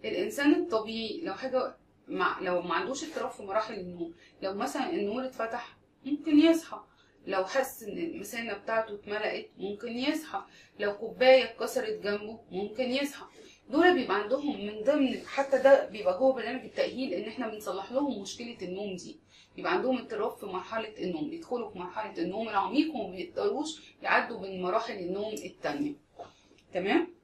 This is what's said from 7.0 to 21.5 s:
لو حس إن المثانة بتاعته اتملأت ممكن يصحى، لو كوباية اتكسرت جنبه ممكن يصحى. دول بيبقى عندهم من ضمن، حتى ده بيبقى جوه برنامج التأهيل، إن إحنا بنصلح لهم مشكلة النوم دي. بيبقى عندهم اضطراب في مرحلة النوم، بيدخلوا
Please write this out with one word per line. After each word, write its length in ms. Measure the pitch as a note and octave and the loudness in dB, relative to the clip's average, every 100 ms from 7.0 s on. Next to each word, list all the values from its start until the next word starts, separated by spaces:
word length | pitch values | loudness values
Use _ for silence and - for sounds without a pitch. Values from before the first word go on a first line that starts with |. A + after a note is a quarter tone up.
| _ _ - | _ _ -2
لو 180 | F#3+ F#3 | 0 2
حس 380 | C4+ - - | 0 0 -4
إن 140 | G#3+ F3+ | -8 -6
المثانة 560 | E3 E3 G3+ A#3 A3+ | -6 -6 -8 -8 -6
بتاعته 420 | G3+ - A3+ G#3+ G3+ | -6 0 0 0 -6
اتملأت 540 | G#3 G#3 G#3 G3 - - | -6 -2 -2 -4 -8 -8
ممكن 400 | F#3+ G#3 A#3 A#3+ | -8 -6 -6 -2
يصحى، 440 | C#4 D#4 - - - - - - | -2 -2 -4 -8 -10 -20 -20 -4
لو 180 | G#3 G3+ | -2 -2
كوباية 460 | A3+ F3+ B3+ C4 | -8 6 10 10
اتكسرت 600 | A3+ - A3+ B3+ A3 G#3+ | 8 -4 -2 -2 -2 -4
جنبه 360 | F#3+ G#3 G#3+ A3+ - | -2 -2 -4 -12 -8
ممكن 320 | F3+ G#3 G#3+ | -6 -6 -2
يصحى. 420 | B3 C4 C#4+ - - - - - - | 0 0 -2 -6 -16 -20 -20 -20 -2
دول 240 | C4 F4+ | 6 8
بيبقى 280 | C4 F3+ G3 | 6 2 0
عندهم 440 | G#3 C#4 D4 G3 G#3 | 2 0 0 -4 -6
من 160 | G#3+ | 0
ضمن، 380 | A3+ D4 C4 G#3 - | 2 4 4 0 -6
حتى 320 | - C4+ C4 | -2 2 6
ده 320 | C4 C#4 - | 10 8 8
بيبقى 300 | G#3+ F3+ F#3 | -2 0 4
جوه 140 | C4 | 4
برنامج 280 | B3+ A3 B3+ | 4 -2 -6
التأهيل، 520 | - - - A#3 C4 | -8 -2 -2 0 -4
إن 140 | G#3 G#3+ | -4 -6
إحنا 200 | A#3+ A3 | -6 -6
بنصلح 440 | G#3+ G#3 F#3 G3+ | -6 -6 -8 -4
لهم 300 | B3 C#4+ G#3 | -2 0 -4
مشكلة 360 | G3 - A#3+ A#3+ | -8 -10 -12 -8
النوم 340 | F3 F#3 G#3 F3+ | -8 -6 -6 -8
دي. 240 | E3 D#3 _ - - - | -12 -16 _ -20 -20 -6
بيبقى 180 | - | 0
عندهم 240 | F#3 A3+ B3+ | 2 2 0
اضطراب 400 | - G#3 A#3 - | -2 -4 -4 -4
في 80 | G3+ | -8
مرحلة 580 | F#3 - A3 G#3+ - | -8 -4 -6 -6 -6
النوم، 260 | F#3 D#3+ D3+ | -4 -4 -6
بيدخلوا 400 | E3+ - | -8 -6